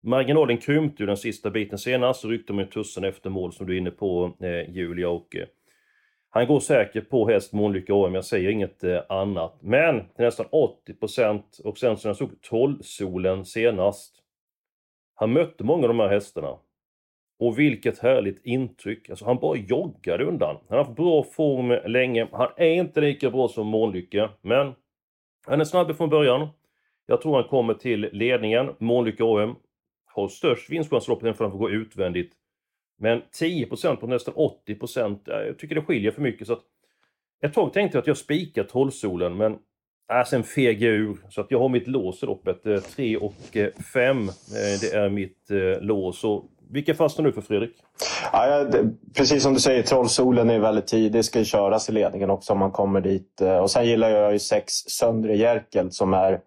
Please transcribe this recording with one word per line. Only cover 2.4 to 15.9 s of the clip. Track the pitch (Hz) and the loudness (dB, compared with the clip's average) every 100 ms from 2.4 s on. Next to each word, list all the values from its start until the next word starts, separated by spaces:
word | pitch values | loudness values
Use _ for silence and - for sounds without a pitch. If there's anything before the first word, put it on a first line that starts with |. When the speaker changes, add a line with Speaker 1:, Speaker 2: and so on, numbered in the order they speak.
| - | -4
Speaker 1:
man | 101 | -6
ju | 95 | -6
tussen | - 104 - | -8 -10 -6
efter | 95 95 95 | -6 -6 -8
mål, | 95 90 | -6 -8
som | - 92 | -8 -6
du | |
är | 92 | -4
inne | 90 | -4
på, | - 101 87 90 87 | -6 -4 -2 -4 -6
eh, | 90 85 80 | -8 -8 -8
Julia, | 90 87 87 87 | -8 -8 -4 -4
och, | 85 - 50 | -4 -8 -14
eh, | - _ _ _ _ _ _ _ _ | -14 _ _ _ _ _ _ _ _
han | 110 120 | 0 2
går | 147 | 2
säkert | - 139 104 113 101 | 4 2 2 -4 -2
på | 131 107 | 0 2
häst | 104 - | 2 0
Månlycke | 107 104 98 90 | -2 0 0 0
A | 101 95 | 2 2
M, | |
jag | 92 | -2
säger | 95 107 92 | -4 -2 -2
inget, | 110 95 _ | -2 -4 _
eh, | 90 90 - | -4 -2 -2
annat. | 95 98 92 82 _ | -4 -2 -4 -6 _
Men | - 123 165 131 | -2 2 2 0
till | 90 - | -4 -2
nästan | 117 - - | -2 0 -2
åttio | 156 123 - - | 0 0 -2 -20
procent, | 107 107 - 110 104 - _ | -10 -8 0 0 0 -8 _
och | - 104 | -12 -2
sen | 123 107 | -2 0
så | 110 | -4
när | |
jag | 101 | -6
såg | - - | -8 -10
tolv-solen | - 113 139 143 - - 98 90 92 95 | -6 0 0 -2 -10 -10 -8 -2 -2 -2
senast, | 92 - 117 104 95 98 - _ _ _ _ _ _ _ _ _ _ | -6 0 0 2 -2 -2 -16 _ _ _ _ _ _ _ _ _ _
han | _ 110 | _ 0
mötte | 131 165 - | 2 0 -4
många | 107 170 | 0 2
av | |
de | 123 | 2